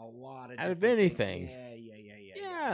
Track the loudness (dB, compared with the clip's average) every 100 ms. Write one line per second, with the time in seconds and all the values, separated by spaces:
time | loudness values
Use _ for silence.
0 | -14 -14 -12 -12 -10 -4 0 4 6 8
1 | 8 6 2 0 -4 -8 -12 -12 -14 -14
2 | -16 -16 -14 -10 -6 -2 0